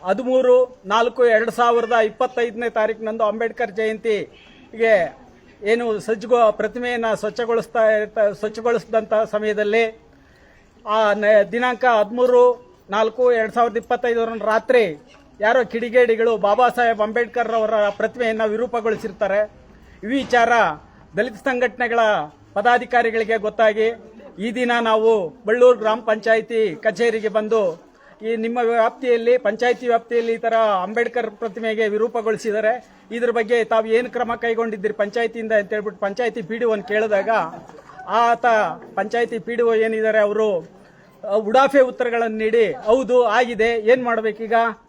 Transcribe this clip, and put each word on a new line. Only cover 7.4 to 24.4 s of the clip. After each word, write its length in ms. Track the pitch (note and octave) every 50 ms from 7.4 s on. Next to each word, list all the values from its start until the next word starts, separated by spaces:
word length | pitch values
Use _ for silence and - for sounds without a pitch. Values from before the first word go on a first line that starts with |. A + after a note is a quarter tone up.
| A#3+ A3+ A#3 A3+ G#3 - _ A#3+ A3 G#3+
ಇರ್ತ-, 420 | A3 G#3+ G#3+ G#3 G#3+ A3+ G#3+ G3+ G3+
ಸ್ವಚ್ಛಗೊಳಿಸಿದಂಥ 800 | - - G#3+ G#3+ A3+ A3 A#3+ A3+ A3+ - - - A3 G#3+ A3 A3+ G#3+ A3 G#3+
ಸಮಯದಲ್ಲಿ 680 | - G#3+ G#3+ G#3+ G#3 G3+ G#3+ G#3 G#3 A3+ A#3 A3 A3 - _ _ _ _ _ _ _ _ _ _ _ _ _ _ _ _ _ G#3
ಆ 260 | G#3 A3 A3 G#3 G3+
ನ-, 120 | G#3 G#3+ G#3 A3 G#3 G3+ F3
ದಿನಾಂಕ 340 | F#3 A#3+ B3 B3+ B3 - - B3+ A#3 G#3+
ಹದಿಮೂರು 420 | G#3 G3+ A3+ B3 B3+ B3+ B3 A#3+ B3 B3 A#3+ A#3 - - - _ _ -
ನಾಲ್ಕು 420 | F#3+ G#3 A3 A3 A3 - B3+ B3
ಎರಡು 220 | A#3+ A3+ A3 G#3+ -
ಸಾವಿರದ 240 | A#3 A#3 A#3+ G#3 A#3
ಇಪ್ಪತ್ತೈದರಂದು 680 | - - B3 A#3+ - A#3+ A#3 A#3 A3+ A3+ A3+ A3+ G#3
ರಾತ್ರಿ 560 | G#3+ G#3+ A3+ A3 - C4 B3 A3 F#3 D#3 D3 - _ _ - - _ _ -
ಯಾರೋ 240 | G3+ G#3+ A#3+ C4 A#3+
ಕಿಡಿಗೇಡಿಗಳು 720 | - - A#3 A3+ A#3+ A3 B3+ B3 A3+ A3+ A3 A3+ A3+ A3+ G#3
ಬಾಬಾ 320 | F3+ G3+ G#3 A#3+ B3 A#3+
ಸಾಹೇಬ್ 320 | A#3 A#3+ A#3+ A#3 A3+ G#3
ಅಂಬೇಡ್ಕರ್ 500 | G#3+ G#3+ G#3+ A#3+ A#3+ A3+ - B3 A#3 A3
ಅವರ 380 | A3+ A#3 A3 G#3+ A3+ G#3+ G#3 G3+
ಪ್ರತಿಮೆಯನ್ನ 520 | G3+ - G#3 G#3+ A3 A#3+ B3 A3+ A3 A3 A3+
ವಿರೂಪಗೊಳಿಸಿರ್ತಾರೆ. 1040 | G#3+ G#3 A3 A#3+ - - A#3 G#3+ A3+ G3+ G#3+ - G#3+ G3 - A3 G3 F#3+ G#3 G#3+ G#3+ - - - - - - - - - - -
ಈ 40 | G#3
ವಿಚಾರ 440 | B3+ C#4 B3+ - A#3+ A#3+ A#3 A3+ A#3+ A#3 G#3 E3+ D3+ D3+ - - - - - - - E3+
ದಲಿತ 160 | A3+ B3+ A3+
ಸಂಘಟನೆಗಳ 680 | G3 - C#4 B3+ B3 B3+ B3 B3 B3 B3 A#3 A#3 A#3 A3+ G#3+ G#3 F3 D3+ D3+ - _ - _ -
ಪದಾಧಿಕಾರಿಗಳಿಗೆ 840 | G3+ G3+ A#3+ A#3+ B3 A#3+ - - A#3+ A#3 A#3 G#3+ A3+ A3+ G3+ A3+ A3+
ಗೊತ್ತಾಗಿ 500 | G3 G#3+ G#3 - A3+ G#3+ G#3 G#3+ A3 A3+ A#3 - - - - - - - -
ಈ 120 | -